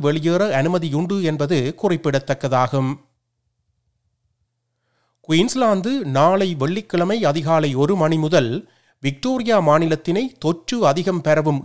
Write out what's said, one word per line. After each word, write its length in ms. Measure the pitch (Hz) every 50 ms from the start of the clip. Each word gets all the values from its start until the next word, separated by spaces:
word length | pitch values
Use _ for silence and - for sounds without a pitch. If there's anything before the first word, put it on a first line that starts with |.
| 143
வெளியேற 360 | 147 151 160 151 165 170 180 208 214 165 170
அனுமதியுண்டு 600 | 165 165 180 180 165 156 139 147 175 170 202 196 180 160
என்பது 280 | 151 143 147 143 180 143 123 143 156 -
குறிப்பிடத்தக்கதாகும். 1080 | - 202 175 156 - 151 135 135 135 - 139 - - 131 131 127 127 123 - 135 131 131 143 143 _ _ _ _ _ _ _ _ _ _ _ _ _ _ _ _ _ _ _ _ _ _ _ _ _ _ _ _ _ _ _ _ _ _ _ _ _ _ _ _ _ _ _ _ _ -
குயின்ஸ்லாந்து 640 | 156 165 202 247 - 262 254 220 202 185 180 233 269 277 202 143 131 135
நாளை 320 | 151 175 190 196 196 185 170 139 135
வெள்ளிக்கிழமை 540 | 156 180 220 214 - - 175 175 190 214 233 202 147
அதிகாலை 400 | 143 165 143 156 165 160 156 147 131 127 143
ஒரு 120 | 160 202 180
மணி 160 | 156 156 160 156 156
முதல் 260 | 156 175 160 127 113 120 - - - _ _ _ _ _ _ 127
விக்டோரியா 560 | 139 143 - - 254 262 254 233 233 226 202 170 147
மாநிலத்தினை 560 | 147 160 165 160 156 156 - 175 170 202 262 254 - _ -
தொற்று 360 | 156 165 165 - - 254 240 202 143
அதிகம் 320 | 139 175 175 190 185 170 139 156
பரவும் 360 | 151 156 151 156 151 139 131